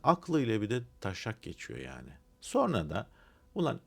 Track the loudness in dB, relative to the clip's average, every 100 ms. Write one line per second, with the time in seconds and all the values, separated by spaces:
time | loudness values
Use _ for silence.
0 | 4 2 2 2 4 2 2 -2 -4 -6
1 | -6 -4 -4 -6 -8 -12 -10 -10 -10 -12
2 | -16 -18 _ _ -2 2 4 4 2 -2
3 | -6 -10 -20 -20 -8 0 0 0